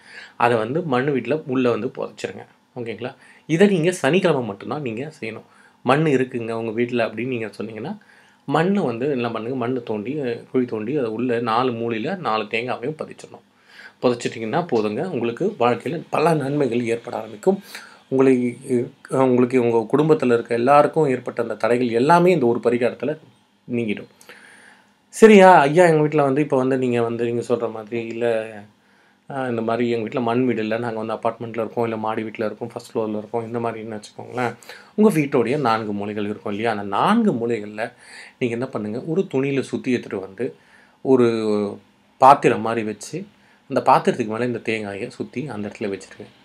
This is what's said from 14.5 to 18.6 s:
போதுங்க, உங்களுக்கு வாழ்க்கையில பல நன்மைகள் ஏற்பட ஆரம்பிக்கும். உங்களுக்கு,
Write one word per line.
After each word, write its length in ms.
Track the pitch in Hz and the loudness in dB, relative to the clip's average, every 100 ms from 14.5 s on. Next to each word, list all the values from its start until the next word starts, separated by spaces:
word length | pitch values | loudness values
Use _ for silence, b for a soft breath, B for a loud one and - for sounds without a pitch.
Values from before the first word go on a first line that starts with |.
| 139 175 | -2 0
போதுங்க, 440 | 117 104 107 185 | 0 0 -2 -4
உங்களுக்கு 460 | 143 117 117 190 - | -4 -4 -2 -4 0
வாழ்க்கையில 440 | 120 117 127 165 - | 0 0 -4 -8 -4
பல 240 | - 160 | 0 2
நன்மைகள் 500 | 160 135 147 135 117 | 2 0 0 0 0
ஏற்பட 320 | 117 117 - 110 | -2 -4 -6 -10
ஆரம்பிக்கும். 460 | 110 107 - 202 B B B B _ | -10 -4 0 0 B B B B _
உங்களுக்கு, 800 | 131 131 127 123 120 | 2 4 4 0 -6